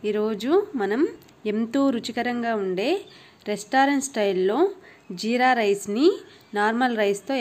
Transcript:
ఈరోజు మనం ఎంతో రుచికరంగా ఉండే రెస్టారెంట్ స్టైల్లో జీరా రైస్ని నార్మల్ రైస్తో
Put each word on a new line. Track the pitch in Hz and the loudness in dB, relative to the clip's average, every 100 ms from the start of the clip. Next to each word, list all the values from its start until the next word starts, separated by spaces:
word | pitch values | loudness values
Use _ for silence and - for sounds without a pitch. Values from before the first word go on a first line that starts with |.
| 214 | -2
ఈరోజు | 208 214 214 226 349 427 277 | -2 -2 -2 0 0 0 -4
మనం | 196 220 349 - - - 214 | -2 0 0 -2 -20 -10 -4
ఎంతో | 214 226 277 277 233 | -2 0 2 2 0
రుచికరంగా | - 240 240 240 233 220 | -4 -6 -4 -2 -2 -2
ఉండే | 190 185 226 381 - - - _ - | -2 -2 0 -2 -4 -20 -20 _ -8
రెస్టారెంట్ | 208 - 262 277 277 254 | -8 -2 2 4 2 -2
స్టైల్లో | - 202 185 185 226 381 - - - _ 180 | -2 0 2 0 2 0 0 -20 -20 _ -8
జీరా | 214 240 254 247 | -2 2 2 2
రైస్ని | 208 202 - 208 320 - - - - 208 | 2 0 -2 2 2 2 -8 -20 -10 -2
నార్మల్ | 208 226 254 226 | 0 2 0 0
రైస్తో | 208 202 - 269 | 0 -2 -4 -4